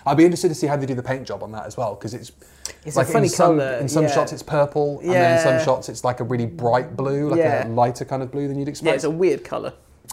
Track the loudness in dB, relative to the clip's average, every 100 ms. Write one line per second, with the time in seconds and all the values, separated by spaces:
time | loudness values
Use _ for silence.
0 | 0 6 6 4 0 0 -2 -2 -2 -4
1 | -4 -6 -8 -10 -10 -12 -12 -6 -6 -6
2 | -10 -12 -14 -20 -20 -18 -18 -16 -4 0
3 | 2 4 2 4 4 4 0 -2 -2 2
4 | 2 2 0 -4 -2 0 2 2 -2 -2
5 | 0 4 4 4 4 2 2 0 -2 -6
6 | -4 -2 -2 -2 -4 -2 0 2 0 -4
7 | -2 -2 0 2 2 0 0 0 0 0
8 | -6 -6 -6 -6 -4 -4 -6 -4 0 0
9 | -2 0 0 0 -4 -8 -8 -12 _ _
10 | -14